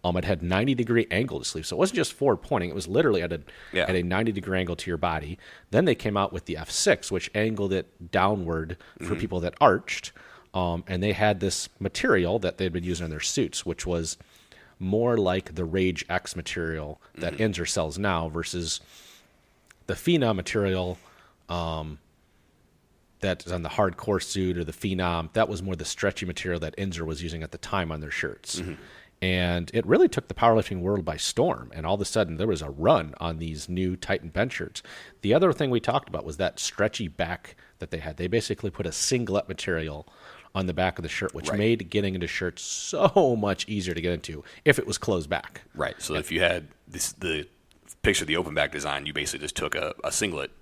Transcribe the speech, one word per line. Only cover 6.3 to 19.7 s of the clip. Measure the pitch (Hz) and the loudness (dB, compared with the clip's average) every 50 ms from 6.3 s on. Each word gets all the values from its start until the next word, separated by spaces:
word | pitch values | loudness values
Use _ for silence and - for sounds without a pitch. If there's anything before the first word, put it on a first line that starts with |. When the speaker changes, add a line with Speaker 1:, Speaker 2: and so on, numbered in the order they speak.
Speaker 1:
with | - 87 - | -2 -8 -6
the | - 82 76 | -6 -8 -8
F | 80 - | -6 -4
six, | - - - 208 - - - - | -2 2 4 4 2 2 0 -4
which | 98 87 - - - | -4 -4 -4 -2 0
angled | 107 107 113 110 104 101 95 | 2 2 2 2 0 0 0
it | 95 92 - - _ _ 87 85 | 0 0 -2 -4 _ _ -12 0
downward | - 95 92 98 107 101 87 82 82 80 80 76 80 - - - - - | 2 4 4 4 4 2 0 -2 -2 -2 -2 -4 -8 -10 -12 -20 -16 -10
for | - | -4
Speaker 2:
Mm-hmm. | 85 - 80 | -4 -2 -2
Speaker 1:
people | 101 98 92 90 | -2 -2 -2 -2
that | 85 87 - - | -2 -2 2 8
arched. | 147 123 92 - - - - - - - _ - - - - - - _ - | 8 8 8 6 2 -4 -8 -8 -8 -12 _ -16 -20 -20 -20 -20 -20 _ -2
Um, | 92 90 87 85 82 - | 0 0 2 0 -2 -2
and | - 92 90 | -4 -2 0
they | 98 104 | 2 2
had | 107 104 107 107 104 90 | 2 4 4 4 4 2
this | 95 95 - - - - _ _ | 0 -2 0 -2 -6 -8 _ _
material | 95 95 - - - 262 - 95 87 87 104 110 | -4 -4 -2 0 4 4 6 6 6 4 2 2
that | 95 90 - - | 0 -2 -2 0
they'd | 95 90 | -2 -2
been | 80 90 85 | 0 -2 -2
using | 90 87 82 85 | -2 -2 -2 -2
in | 80 | -6
their | 78 76 | -6 -4
suits, | - - - 139 117 80 - - - | -4 -2 0 0 -2 0 -2 -6 -4
which | 87 82 - - | -6 -6 -4 -2
was | 87 87 85 82 80 - _ - _ _ - - _ - - - - _ _ | -2 -2 -2 -2 -4 -6 _ -14 _ _ -20 -20 _ -20 -20 -20 -20 _ _
more | 92 92 101 110 117 120 117 113 | -2 0 2 4 4 4 4 4
like | 98 90 90 95 - - 80 | 4 4 2 0 -2 -4 -6
the | 90 87 | -6 -4
Rage | 80 82 95 92 92 85 - - - | 0 2 2 4 2 2 -2 -4 -2
X | 90 90 - - - | -2 -2 -2 -4 -10
material | 87 80 - - 87 82 80 80 78 76 73 76 _ - - _ | -8 -8 -6 -6 -4 -4 -4 -4 -4 -6 -8 -10 _ -18 -20 _
that | - 82 87 82 | -6 -6 -4 0
Speaker 2:
Mm-hmm. | - 110 110 90 87 | 0 0 0 2 0
Speaker 1:
Inzer | 85 - | -2 -2
sells | - 101 82 78 76 90 | 0 0 0 -2 -2 -2
now | 101 101 90 82 82 80 | 0 2 2 2 0 -2
versus | 76 85 82 - - 90 85 80 - - - - - - - - - - _ _ _ _ _ _ _ _ _ _ | -4 -4 -6 -4 -4 -4 -4 -4 -4 -6 -8 -16 -20 -20 -20 -20 -20 -20 _ _ _ _ _ _ _ _ _ _